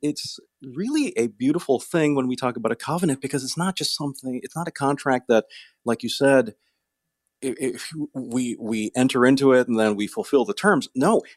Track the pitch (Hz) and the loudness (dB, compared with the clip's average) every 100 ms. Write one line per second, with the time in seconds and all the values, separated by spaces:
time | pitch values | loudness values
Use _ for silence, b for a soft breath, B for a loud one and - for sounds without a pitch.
0 | 147 147 - - _ _ 135 127 220 302 | -4 -6 -10 -14 _ _ -14 -8 -2 0
1 | 277 - 117 - 131 170 - 127 - 170 | 0 0 -2 0 0 0 0 -2 0 0
2 | 151 143 127 123 127 120 113 113 - 170 | 2 2 0 -2 -4 -2 -4 -4 -4 -2
3 | 175 131 131 139 131 - 185 - 147 - | 0 -2 -2 -4 -4 -4 -4 -2 -4 -4
4 | 143 131 131 123 - - 160 - 139 139 | -6 -8 -8 -8 -10 -10 -8 -4 -2 -2
5 | 139 127 123 113 - B B B 120 113 | 0 0 4 2 2 B B B -4 -4
6 | 117 - 139 135 113 - _ _ _ _ | -4 0 4 4 4 -4 _ _ _ _
7 | _ _ _ _ 135 - 131 117 - 156 | _ _ _ _ -8 -4 -6 -6 -10 -10
8 | 147 135 127 120 123 110 110 113 107 127 | -10 -10 -6 -4 -4 -6 -4 -4 -2 0
9 | 127 127 123 135 135 127 123 113 107 101 | 2 4 6 6 6 6 4 2 2 2
10 | 104 - 98 143 120 - 202 165 - 127 | -4 -6 0 2 2 0 2 2 2 0
11 | 165 220 - | 2 2 0